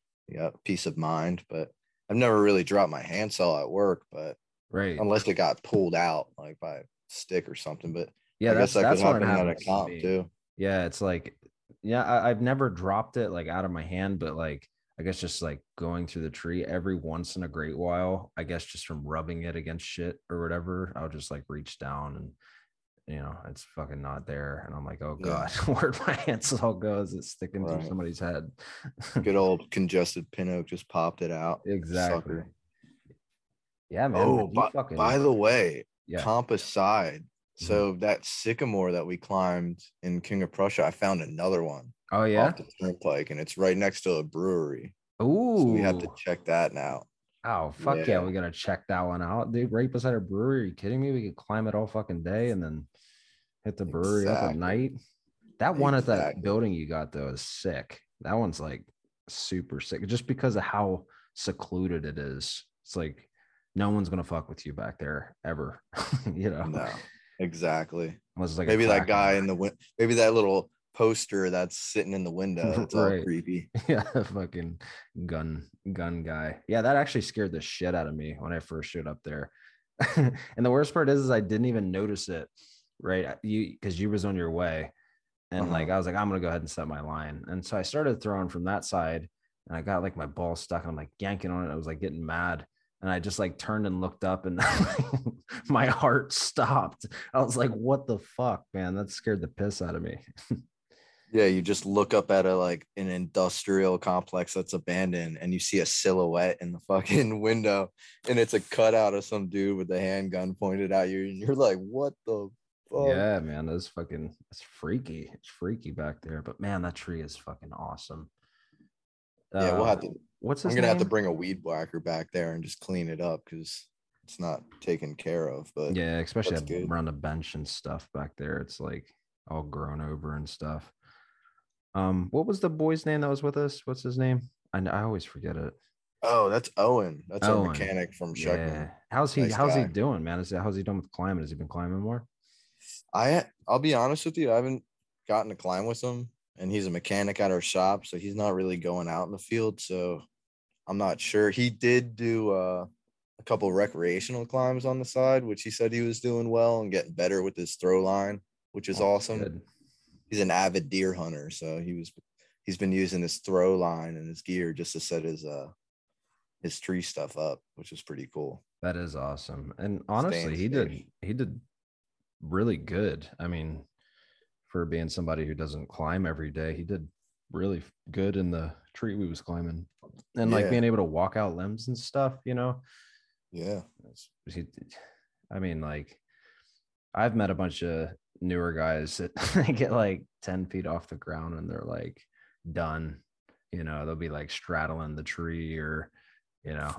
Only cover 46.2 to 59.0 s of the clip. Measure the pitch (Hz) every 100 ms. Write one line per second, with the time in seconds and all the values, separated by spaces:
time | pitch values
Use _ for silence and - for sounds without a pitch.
46.2 | 90 87 - 85 80 73 69 65 - _
47.2 | _ _ 117 98 78 - 160 80 - 92
48.2 | 92 92 87 82 - 90 - 90 90 87
49.2 | 87 110 - 117 120 110 131 127 127 113
50.2 | 92 98 123 135 98 82 101 127 139 127
51.2 | 104 - - 107 110 104 110 110 104 85
52.2 | 82 104 120 98 80 78 73 _ _ _
53.2 | _ _ _ _ 107 98 90 82 92 104
54.2 | 98 65 - 78 90 110 131 135 - _
55.2 | _ _ _ _ 135 156 143 135 120 101
56.2 | 73 - 98 107 113 85 76 80 76 73
57.2 | 69 65 - - 92 67 - - _ _
58.2 | - 110 104 80 76 67 - _